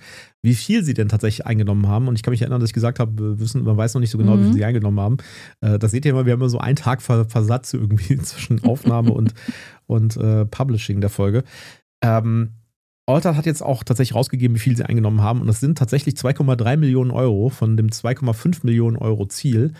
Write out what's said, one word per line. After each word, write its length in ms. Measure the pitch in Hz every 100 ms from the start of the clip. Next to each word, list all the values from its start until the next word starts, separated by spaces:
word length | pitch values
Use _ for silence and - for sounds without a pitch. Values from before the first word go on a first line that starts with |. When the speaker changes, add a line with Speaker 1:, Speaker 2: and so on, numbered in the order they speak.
| - - - _
Speaker 1:
wie 100 | 117
viel 300 | 120 - 226
sie 100 | 160
denn 160 | 110 107
tatsächlich 380 | 110 110 107 -
eingenommen 400 | 107 104 101 101
haben. 200 | 104 127
Und 60 | 113
ich 60 |
kann 80 | -
mich 120 | 120
erinnern, 180 | 120 123
dass 80 | 113
ich 60 | 113
gesagt 240 | 117 120
habe, 180 | 113 107
wir 220 | 107 104
wissen, 240 | 110 135
man 140 | 110 107
weiß 180 | 113 135
noch 60 |
nicht 100 | 117
so 80 | 110
genau, 140 | 104 101
wie 40 |
viel 60 | 101
Speaker 2:
Mhm. 40 |
Speaker 1:
sie 120 | 127 107
eingenommen 340 | 120 104 101
haben. 180 | 101 139 - - - -
Äh, 180 | 110 104
das 100 | 107
seht 160 | 117 151
ihr 60 |
immer, 160 | 131 123
wir 60 |
haben 80 | 120
immer 80 | 127
so 100 | 120
einen 160 | - 147
Tag 260 | - 127
Ver-, 240 | - 117 110
Versatz 480 | 117 107 123 -
irgendwie 440 | 123 107 104 87 135
<laughs> 40 |
zwischen 420 | - - - 113
Aufnahme 480 | 120 123 - 117 113
und, 200 | - 110 - - -
Speaker 2:
<laughs> 280 | - - -
Speaker 1:
und, 280 | 113 110 117
äh, 280 | 110 107 107
Publishing 560 | - 135 110 - 101
der 80 | 101
Folge. 340 | - 101 110 - - - - _ _
Ähm, 480 | 117 113 113 113 113 - _ _ _ _ -
Alter 300 | 143 180 151
hat 80 | 160
jetzt 160 | 156
auch 220 | - 127
tatsächlich 320 | - 120 127 113
rausgegeben, 400 | 131 127 123 117
wie 40 |
viel 160 | 131 120
sie 80 |
eingenommen 380 | - 117 107 107
haben. 180 | 104 120
Und 60 | 113
das 140 | 110
sind 180 | 139 165
tatsächlich 400 | 123 139 - 113
zwei 160 | 123
Komma 220 | - 139 123
drei 200 | 113 147
Millionen 360 | 147 127 123
Euro 380 | 123 127 98 123
von 280 | 135 113 110
dem 140 | 107
zwei 240 | - 117 131
Komma 180 | 123
fünf 300 | 110 - -
Millionen 340 | 123 117 117 113
Euro 300 | 110 107 98
Ziel. 460 | - 147 110 -